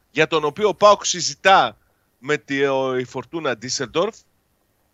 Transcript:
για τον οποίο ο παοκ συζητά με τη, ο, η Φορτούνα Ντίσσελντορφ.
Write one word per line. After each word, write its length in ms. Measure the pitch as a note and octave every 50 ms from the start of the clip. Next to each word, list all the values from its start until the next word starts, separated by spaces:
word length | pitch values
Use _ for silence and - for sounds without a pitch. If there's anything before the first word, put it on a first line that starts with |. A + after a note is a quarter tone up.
| _ _
για 160 | - C#3 D#3
τον 160 | - E3 D#3 D3+
οποίο 240 | D3 C#3 - G#3+
ο 60 | G3+ E3+
παοκ 320 | - G3+ G#3 G3+ G3+ -
συζητά 720 | - - F3+ D3 - C#3+ - - G3 F#3+ F3 C#3 A#2 G#2+ _ _ _ _ _ _ _ _ _
με 180 | - C#3 D3+
τη, 280 | D3 _ - C#3 C#3 C#3
ο, 320 | C#3 C3+ C3+ C3+ C3 B2+
η 60 | B2+ B2+
Φορτούνα 520 | B2+ - C3+ B2+ _ - E3+ D#3 C#3 A#2+
Ντίσσελντορφ. 580 | A2 G2 B2+ - - C3 A2 - D#3 F#3 G#3+ - - _ _ _ _ _ _ _ _ _ _ _ _ _ _